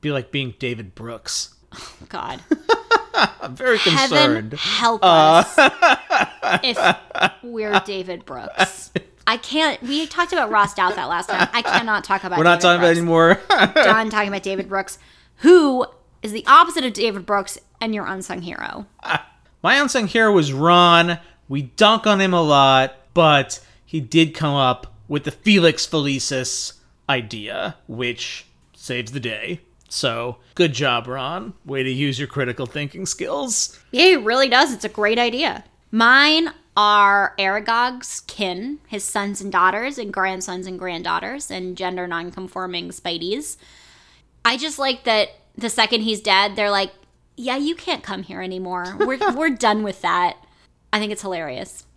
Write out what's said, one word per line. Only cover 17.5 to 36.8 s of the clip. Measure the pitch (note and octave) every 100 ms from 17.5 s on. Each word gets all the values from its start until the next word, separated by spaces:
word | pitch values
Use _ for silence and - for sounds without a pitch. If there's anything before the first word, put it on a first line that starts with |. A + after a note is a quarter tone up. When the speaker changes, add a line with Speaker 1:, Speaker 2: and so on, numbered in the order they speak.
| - _ _
Speaker 2:
and | A3+
your | G#3 -
unsung | F#3+ F#3 F3+
hero. | E3+ - A1 - G3 _
Speaker 1:
Uh, | - D3+ - _ _ _
my | E3+ C4+
unsung | C#4+ C4 G#3
hero | A3+ A3
was | G3+ D3
Ron. | C3+ D#3+ F3 F3 E3+ E3+ E3+ - _ _
We | C#3
dunk | C3+ - G#3+ A3 A3
on | G3+
him | F#3+
a | F3
lot, | D#3 C#3 C3+ C3 C3+ - _
but | E3 D#3+ C#3+ C3+ - _ _ _
he | D#3+
did | A#2 D#3+ D#3+
come | - D#3 C#3+
up | C3 B2+ - - -
with | D3 C#3+
the |
Felix | - A3 G3+ E3 D#3 -
Felicis | D#3+ C#3+ C3+ - C3+ B2+ - - - _ _ -
idea, | C3+ G#2+ A2 G#2 G2+ - - -
which | A2+ B2 A#2 - - - _ _ _
saves | - B2 A2+
the | C3+
day. | A#2+ G#2+ A2 E3+ _ _ _
So, | - - A#2 A#2+ A#2 _ -
good | E3+
job, | A#2+ C#3+ A#2+ A#2+
Ron. | C3 C3 F3 A3 - -
Way | C3+
to | C3
use | C3 C#3+ B2+
your | C#3+
critical | C#3+ B2+ A#2+ B2+
thinking | D3+ C#3+ - F#3+
skills. | - - C#4+ C4+ - - - _
Speaker 2:
Yeah, | D4+ F4+
he | E4+
really | G#3+ B3 C4+
does. | B3 D4
It's | A3+ G#3+
a |
great | - G#3 A#3
idea. | A#3+ A#3+ D4 - - _ _
Mine | A3 A#3 C4 D4 D#4 E4 - _
are | -